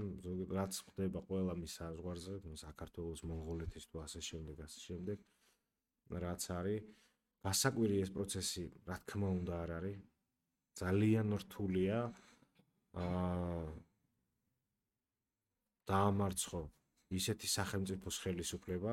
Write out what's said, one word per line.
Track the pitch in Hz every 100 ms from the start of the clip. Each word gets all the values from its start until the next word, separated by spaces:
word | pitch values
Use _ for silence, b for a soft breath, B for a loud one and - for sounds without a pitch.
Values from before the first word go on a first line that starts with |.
| 104 90
ზოგ-, | 90 90 92
რაც | 95 95 -
ხდება | - - 95 90
ყველა | - 95 92
მის | 87 82
საზღვარზე, | - 82 82 87 87 90 98 82 78
საქართველოს, | 78 73 80 - 85 78
მონღოლეთის | 82 80 78 82 82 78 -
თუ | 82
ასე | 73 85
შემდეგ, | - 82 78 76
ასე | 76 -
შემდეგ, | - 87 92 101 - _ _ _ _ _ _ _ -
რაც | 87 87 87 -
არის. | 87 92 107 107 b b b _ _ 98
გასაკვირი | 95 135 120 110 98
ეს | 95
პროცესი, | 98 98 95 90 - 85 -
რა | - 90
თქმა | - 101 98
უნდა, | 92 87 85
არ | 85
არის. | 82 95 98 - _ _ _ _ _ _ -
ძალიან | 90 98 110 110 107
რთულია, | 101 - - 98 92 95 113 120 - b b b _ _ _ _
აა, | 90 90 90 90 90 87 85 80 80 - _ _ _ _ _ _ _ _ _ _ _ _ _ _ _ _ _ _ _ -
დაამარცხო | 98 101 98 98 92 - 90 73 - _ _ -
ისეთი | 95 95 107 -
სახელმწიფოს | - 95 101 95 95 92 -
ხელისუფლება, | 95 87 82 90 - 90 104